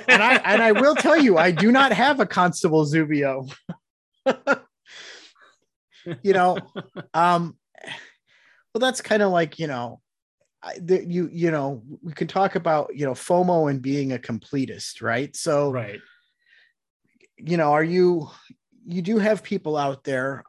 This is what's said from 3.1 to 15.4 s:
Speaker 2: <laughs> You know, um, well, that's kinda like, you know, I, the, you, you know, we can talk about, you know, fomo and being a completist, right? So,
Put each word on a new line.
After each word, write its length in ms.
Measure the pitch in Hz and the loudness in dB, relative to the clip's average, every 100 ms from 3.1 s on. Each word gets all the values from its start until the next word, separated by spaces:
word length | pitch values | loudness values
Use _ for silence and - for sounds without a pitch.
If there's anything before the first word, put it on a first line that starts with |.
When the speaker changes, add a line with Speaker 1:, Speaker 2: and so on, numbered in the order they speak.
| 151 139 135 131 - - - _ _ _ _ - | 0 -2 -4 -10 -16 -18 -18 _ _ _ _ -4
Speaker 2:
<laughs> 380 | - - 269 - _ _ - - - - _ _ _ _ _ _ _ 170 165 | -4 -2 -4 -6 _ _ -20 -20 -20 -20 _ _ _ _ _ _ _ -14 -6
You 100 | 196 | 0
know, 240 | 190 180 180 - 190 - 185 - | 2 2 0 -6 -14 -16 -16 -6
um, 420 | 156 175 175 165 - _ _ - - - _ _ _ _ _ _ | 0 2 2 -2 -12 _ _ -20 -18 -20 _ _ _ _ _ _
well, 60 | 220 | -2
that's 200 | 254 - | -2 -2
kinda 280 | - 214 202 | -2 0 2
like, 300 | 175 160 - | 2 0 -4
you 80 | 160 | -8
know, 340 | 127 120 117 _ _ _ _ _ _ | -6 -8 -12 _ _ _ _ _ _
I, 160 | - - | -16 -8
the, 260 | 170 185 | -2 -2
you, 260 | 175 175 165 | 0 -4 -4
you 180 | 170 170 | -2 -2
know, 320 | 156 139 131 123 - | 0 -4 -8 -14 -18
we 100 | 170 | -12
can 160 | - 175 | -8 -4
talk 280 | 185 190 185 | 0 0 0
about, 380 | 170 151 - | 0 0 -2
you 120 | 147 139 | -6 -6
know, 60 | |
fomo 560 | 120 - 180 180 170 151 | -4 0 0 2 2 0
and 100 | 135 | -2
being 320 | 127 143 135 | -4 -4 -4
a 60 | 123 | -6
completist, 840 | - 113 - 143 123 98 - - | -8 -10 -6 -6 -6 -8 -14 -8
right? 340 | 117 120 143 | -4 -4 -6
So, 360 | - | -8